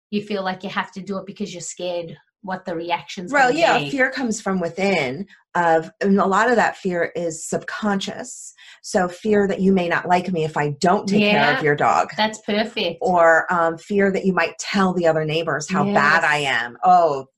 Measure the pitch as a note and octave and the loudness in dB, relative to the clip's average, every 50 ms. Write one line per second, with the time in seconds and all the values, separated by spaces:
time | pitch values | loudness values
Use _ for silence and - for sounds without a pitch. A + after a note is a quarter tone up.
0 | _ _ G#3 G3+ G#3 - G#3 G3 F#3 F#3 F#3 - G3 F#3 - G3+ F#3 - - G3 | _ _ -6 -6 -6 -4 -6 -6 -4 -6 -6 -8 -10 -8 -6 -6 -6 -6 -8 -12
1 | F3 G3+ F#3+ F#3 F#3 G3 - - G3+ F3+ F3+ F3 D#3+ - - - F3+ F3+ F3 F3 | -10 -8 -8 -8 -10 -12 -10 -10 -10 -10 -10 -12 -14 -14 -12 -8 -8 -6 -6 -6
2 | E3+ D#3+ D3 - _ _ _ _ - F#3+ F#3 F#3 - G3 E3 E3 E3 E3+ E3+ E3+ | -8 -10 -14 -18 _ _ _ _ -12 -10 -10 -10 -8 -8 -8 -6 -6 -6 -6 -6
3 | - - - G3 F3+ F3+ C#4 C#4+ C4 B3+ D4 E4 E4 C#4+ - A#3+ - - C#4+ C4 | -8 -10 -14 -12 -6 0 2 4 4 4 2 2 2 2 2 2 -2 -2 0 0
4 | B3+ C4 - C#4 C4 A3 G#3 - - G3 F#3+ F#3 E3+ E3 E3 F#3+ G3 G3+ F#3+ D#3+ | 0 0 -2 -4 -4 -4 -4 -4 -4 -4 -2 -2 -2 -4 -4 -2 -2 0 0 0
5 | C#3 B2 C3 F3+ G3 - - _ _ _ - F3 E3+ E3 E3 E3 E3 F#3 - - | -2 -2 -4 -8 -10 -14 -18 _ _ _ -2 0 2 4 4 2 0 -4 -6 -2
6 | G3 G3+ G3 G3+ F3 G3 F#3 G#3 A3+ B3+ A#3+ G#3 F3 - - - - F#3 F3+ E3+ | 0 2 4 4 4 2 2 2 2 2 4 2 2 2 0 -4 -6 -4 -2 -2
7 | E3 - - E3+ F3 E3 D#3+ - - - F3+ - - - - - A3 G#3 G3 F#3+ | -2 -4 -4 -6 -6 -6 -6 -8 -8 -6 -6 -6 -6 -8 -8 -4 -2 -2 -2 -2
8 | G3 - - - - - - - - - - _ - - - - - - - G3 | -4 -6 -10 -10 -12 -14 -16 -18 -20 -20 -20 _ -20 -20 -20 -18 -8 -4 -2 0
9 | F3+ F3 - - - G#3+ G#3 G#3 G3 G3 - - F#3 F#3+ F#3+ F#3 F3 E3+ E3 D3 | 0 -2 -4 -4 -2 2 2 2 2 2 0 2 2 4 4 4 2 0 -2 -2
10 | - E3 F3+ - - G3+ F3+ D#3+ D#3 D#3 - D#3 D3 D3 C#3+ - - F3 G3 G#3+ | 0 2 2 2 0 0 -2 -2 -2 -2 -2 -2 -2 -2 -2 0 2 2 2 2
11 | - G3 G3+ G#3 G#3 G#3 G#3 - - - - - D#3 C#3+ D3 D3 C3+ A2+ D#2 - | 2 2 2 2 4 4 4 4 4 2 2 2 2 0 2 2 2 2 2 2
12 | - - - - G#3+ A3 A3 - - - G3+ G#3 A3+ A3 - A3 F#3 E3+ E3+ - | 0 0 -2 -2 -2 -2 -4 -6 -6 -4 -2 -2 -2 -4 -4 -4 -4 -4 -4 -4
13 | - F#3 F3+ E3+ E3 E3 D#3+ E3 - - F#3 E3+ E3 E3 E3 D#3+ - - G#3 G3 | -2 0 4 4 6 6 6 4 2 0 0 0 0 0 -2 -4 -6 -2 0 2
14 | G3 G3 F#3 - G3 F#3+ F3+ E3+ E3 - - - - - - G3+ F#3+ F#3 F3 F3+ | 2 2 2 0 0 0 0 0 0 -2 -6 -10 -8 -4 0 0 2 2 2 2
15 | F3 D#3+ D#3 D#3 D#3 D3+ D3+ E3 E3 D#3+ C#3 D3 D#3 - F#3 - G3 G3+ G3 D3+ | 2 2 2 2 0 -2 -2 -2 -2 -2 -4 -4 -4 -2 -2 0 0 2 2 2
16 | C#3 D3 D#3+ E3 E3 D3+ D3 D3 C#3+ C3+ B2+ A2+ A#2+ A#2+ A#2+ - F3+ F#3 F3+ F3 | 4 4 4 2 2 2 0 0 0 0 -2 -2 -2 -6 -6 0 2 4 6 6
17 | E3 D#3 - A#3 A#3 - _ | 6 4 2 -2 -6 -10 _